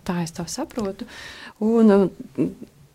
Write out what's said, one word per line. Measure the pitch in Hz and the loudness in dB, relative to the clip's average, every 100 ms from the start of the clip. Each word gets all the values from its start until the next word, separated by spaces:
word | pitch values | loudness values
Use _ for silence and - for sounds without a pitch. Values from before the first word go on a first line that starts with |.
tā | - 175 | -6 -6
es | 165 | -6
to | - | -8
saprotu. | 165 - 320 - 196 196 226 - - - - - | -10 -10 -8 -6 -8 -8 -14 -16 -18 -18 -20 -4
Un, | 214 226 220 | 0 4 6
uh, | 196 185 - - - - - - _ _ | 6 4 -2 -12 -4 -4 -4 -18 _ _